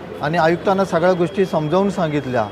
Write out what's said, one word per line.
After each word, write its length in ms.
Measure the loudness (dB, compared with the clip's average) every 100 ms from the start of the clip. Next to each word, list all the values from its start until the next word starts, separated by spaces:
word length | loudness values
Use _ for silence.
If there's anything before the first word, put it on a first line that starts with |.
| -14 -6
आणि 160 | -4 2
आयुक्तांना 480 | 2 2 0 0 2
सगळ्या 280 | 2 2
गोष्टी 320 | 2 0 0 0
समजावून 440 | 0 0 0 0
सांगितल्या. 580 | 0 -2 -2 -2 -2 -2